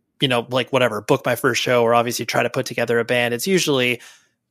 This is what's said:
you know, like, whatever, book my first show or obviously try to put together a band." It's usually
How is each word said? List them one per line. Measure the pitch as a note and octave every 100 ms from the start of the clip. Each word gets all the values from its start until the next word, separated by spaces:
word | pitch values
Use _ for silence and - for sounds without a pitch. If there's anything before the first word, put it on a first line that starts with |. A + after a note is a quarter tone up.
| _ _
you | C#3
know, | B2 A#2
like, | B2+ A#2
whatever, | C3 B2 G#2
book | G#2 C#3 C3+
my | A#2+
first | C3+ A#2
show | - B2
or | A#2
obviously | A#2+ A#2+ A#2 A#2
try | B2
to | A#2+
put | C#3 B2+
together | A#2+ A#2 A#2
a | A2+
band." | B2 A#2+
It's | A#2+ F#3+
usually | F#3 D#3 C#3 B2 A#2+ - - _ _ _